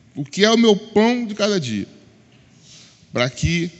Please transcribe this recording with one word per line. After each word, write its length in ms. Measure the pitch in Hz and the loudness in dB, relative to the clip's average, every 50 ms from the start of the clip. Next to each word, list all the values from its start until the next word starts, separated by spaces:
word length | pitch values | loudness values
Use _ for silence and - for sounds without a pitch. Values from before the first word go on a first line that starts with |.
| _ _ - | _ _ -12
o 100 | 135 143 | -12 -12
que 200 | - - 185 202 | -8 -2 0 2
é 60 | 220 226 | 4 4
o 40 | |
meu 200 | 233 233 220 202 | 4 4 4 4
pão 500 | 185 - - - 208 220 233 247 247 240 | 2 0 -2 0 2 2 2 2 -2 -4
de 80 | 202 214 | -8 -6
cada 240 | - 202 208 208 185 | -4 -2 -2 0 -2
dia, 300 | 139 117 110 101 - - - - - - _ _ _ _ _ _ _ _ _ _ _ - - - - - _ _ _ _ - | -2 -4 -6 -6 -8 -10 -14 -20 -20 -20 _ _ _ _ _ _ _ _ _ _ _ -20 -20 -20 -20 -20 _ _ _ _ -4
para 160 | 117 123 131 | -2 -2 -2
que 440 | - - - 160 170 175 165 175 - | -4 -4 -2 -2 0 -2 -4 -6 -8